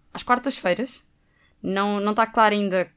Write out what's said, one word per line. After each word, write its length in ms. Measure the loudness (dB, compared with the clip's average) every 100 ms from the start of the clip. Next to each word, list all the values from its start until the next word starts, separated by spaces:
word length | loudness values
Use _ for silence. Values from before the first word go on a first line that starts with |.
| _
às 100 | -8
quartas-feiras, 800 | 0 0 0 -4 -2 -2 -4 -10 _ _ _ _ _ _
não, 360 | -4 -2 0 0
não 140 | 0 0
tá 100 | 0
claro 300 | 4 4 4
ainda 340 | 0 0 -2